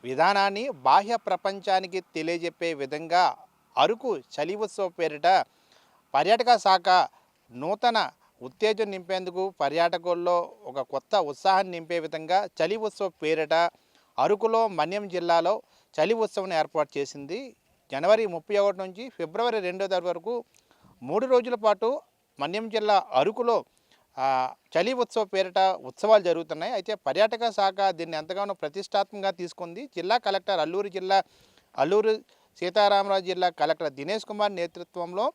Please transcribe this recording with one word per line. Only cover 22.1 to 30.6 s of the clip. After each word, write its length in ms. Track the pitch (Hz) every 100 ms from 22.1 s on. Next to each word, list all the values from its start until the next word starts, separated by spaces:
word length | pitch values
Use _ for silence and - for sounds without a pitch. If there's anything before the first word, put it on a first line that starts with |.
| _ _ -
మన్యం 280 | 147 196 220
జిల్లా 340 | 214 214 202 -
అరకులో, 520 | 127 156 220 240 214 - _ _ _ _ -
ఆ, 300 | 131 131 127 - _ 160
చలి 140 | 190
ఉత్సవ 320 | 254 240 -
పేరిట 340 | 202 196 185 185
ఉత్సవాలు 640 | 190 185 127 - 208 220
జరుగుతున్నాయి. 500 | 175 165 165 156 180
అయితే 220 | 233 185
పర్యాటక 560 | 214 - 143 220 226 233
శాఖ 240 | 214 196 190 196
దీన్ని 260 | 165 165 156
ఎంతగానో 380 | 156 180 202
ప్రతిష్టాత్మకంగా 760 | 190 151 175 196 202 196 208 196
తీసుకుంది. 560 | 180 175 - 170 175 277
జిల్లా 300 | - 175 240
కలెక్టర్ 440 | 220 196 190 185